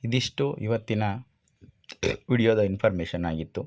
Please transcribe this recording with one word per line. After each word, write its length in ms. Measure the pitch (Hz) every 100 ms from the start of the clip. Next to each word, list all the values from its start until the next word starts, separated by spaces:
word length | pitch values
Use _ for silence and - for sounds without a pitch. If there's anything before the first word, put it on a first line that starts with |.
ಇದಿಷ್ಟು 420 | 120 127 120 - 139 -
ಇವತ್ತಿನ 440 | 107 117 - 107 104 101 - _ _ _ - _ _ - - - -
ವಿಡಿಯೋದ 340 | 123 113 110
ಇನ್ಫಾರ್ಮೇಷನ್ 600 | 104 95 110 90 85 87 85
ಆಗಿತ್ತು. 360 | 80 80 -